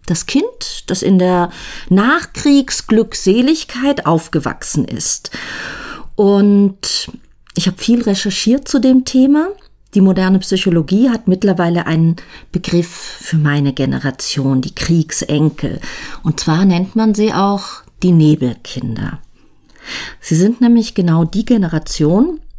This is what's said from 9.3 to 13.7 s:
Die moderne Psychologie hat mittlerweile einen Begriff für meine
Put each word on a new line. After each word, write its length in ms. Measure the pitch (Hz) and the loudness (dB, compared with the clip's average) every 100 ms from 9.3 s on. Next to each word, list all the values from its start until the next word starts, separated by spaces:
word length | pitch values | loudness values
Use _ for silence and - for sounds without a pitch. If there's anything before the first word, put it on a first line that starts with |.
| 294 349 403 _ _ _ | 4 0 -6 _ _ _
Die 60 | 202 | 2
moderne 400 | 190 185 185 190 | 4 4 2 2
Psychologie 720 | - 185 190 170 143 196 262 | 2 -2 2 0 2 2 2
hat 180 | 226 - | 0 0
mittlerweile 580 | 185 202 175 170 170 170 | 0 2 2 0 0 0
einen 300 | 160 165 165 - - - | 2 2 0 -6 -20 -8
Begriff 380 | 165 - 170 170 | -8 -2 -2 -2
für 480 | - - - - 160 | -6 -14 -14 -4 0
meine 360 | 147 147 139 | 2 2 0